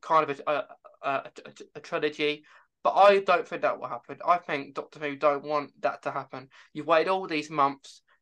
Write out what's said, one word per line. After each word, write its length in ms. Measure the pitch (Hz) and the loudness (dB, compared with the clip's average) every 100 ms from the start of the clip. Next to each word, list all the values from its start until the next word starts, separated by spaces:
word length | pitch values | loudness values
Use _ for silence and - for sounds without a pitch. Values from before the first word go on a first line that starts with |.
kind 280 | - 160 151 | 2 2 2
of 120 | 139 - | -4 -4
a, 60 | |
a, 140 | 147 - - - _ | -4 -6 -18 -20 _
a, 80 | 139 | -4
a, 400 | 135 - - - 104 - 151 | -4 -6 -18 -20 -20 -18 -18
a 40 | |
trilogy. 640 | - 165 151 151 151 151 _ - _ _ | -8 -4 -4 -2 -2 -4 _ -20 _ _
But 100 | - 156 | 0 8
I 240 | 202 196 | 8 8
don't 280 | 196 175 - | 4 2 0
think 140 | 170 | -2
that 180 | 143 - | -2 -2
will 80 | 127 | -8
happen. 300 | 120 - 139 | -10 -12 -8
I 140 | - 175 | 0 0
think 380 | 175 147 139 139 | 0 -6 -6 -12
Doctor 240 | - 151 | -12 -10
Who 160 | 147 139 | -8 0
don't 280 | 151 143 | 0 0
want 280 | 147 151 143 _ | -2 -4 -4 _
that 220 | 139 - | -6 -4
to 80 | 143 | -8
happen. 380 | 139 131 131 135 - - | -8 -10 -14 -16 -20 -16
You've 120 | 151 147 | -10 0
waited 240 | 165 165 | 2 2
all 160 | 190 185 | -2 -2
these 240 | 156 147 | -6 -4
months 540 | 156 139 139 - - _ _ | 0 0 -2 -16 -20 _ _